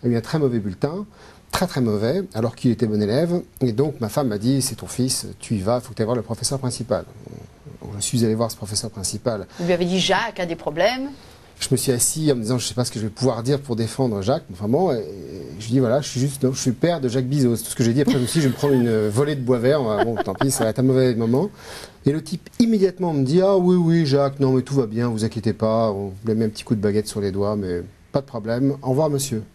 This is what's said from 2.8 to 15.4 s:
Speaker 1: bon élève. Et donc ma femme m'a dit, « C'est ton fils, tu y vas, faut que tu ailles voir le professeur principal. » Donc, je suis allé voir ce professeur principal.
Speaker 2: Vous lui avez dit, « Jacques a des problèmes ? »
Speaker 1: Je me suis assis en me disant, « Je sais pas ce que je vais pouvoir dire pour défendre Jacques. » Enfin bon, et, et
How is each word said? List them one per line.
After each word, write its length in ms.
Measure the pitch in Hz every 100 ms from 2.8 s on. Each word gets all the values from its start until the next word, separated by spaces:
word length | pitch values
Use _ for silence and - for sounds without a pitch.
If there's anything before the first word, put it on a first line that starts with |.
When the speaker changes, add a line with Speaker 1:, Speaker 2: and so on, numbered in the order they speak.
| 113
Speaker 1:
bon 160 | 107
élève. 380 | 104 120 170 175 - -
Et 140 | 127
donc 260 | 110 151 135
ma 100 | 110
femme 200 | 123 139
m'a 100 | 104
dit, « 220 | 110 135
C'est 120 | 123 110
ton 120 | 90
fils, 400 | - 127 - - 92
tu 160 | - 110
y 40 |
vas, 200 | 95 123
faut 100 | 123
que 60 | 110
tu 60 |
ailles 40 | 110
voir 100 | 123
le 80 |
professeur 340 | 104 113 123 139
principal. » 460 | 156 - 117 92 - - - - - - - -
Donc, 100 | - 101
je 20 |
suis 220 | - 123 113
allé 80 |
voir 160 | 110 113
ce 60 | -
professeur 340 | 101 107 113
principal. 560 | - 92 107 123 107 92 -
Speaker 2:
Vous 60 | 175
lui 80 |
avez 120 | 175 175
dit, « 140 | 185
Jacques 400 | 180 190 226 196
a 80 | 180
des 80 | 165
problèmes ? » 540 | - 151 190 254 269 269 - - - -
Speaker 1:
Je 80 | -
me 80 | 127
suis 140 | -
assis 400 | 123 - 151 156
en 40 | 127
me 60 |
disant, « 160 | 107 127
Je 80 | -
sais 80 |
pas 120 | - 123
ce 60 |
que 80 | 117
je 40 |
vais 80 | 107
pouvoir 320 | - 123 117
dire 160 | 117 139
pour 160 | 139 113
défendre 460 | 113 - 131 101
Jacques. » 220 | 98 151 -
Enfin 140 | 90 104
bon, 240 | 131 185
et, 20 | 120
et 80 | 92 98 69 90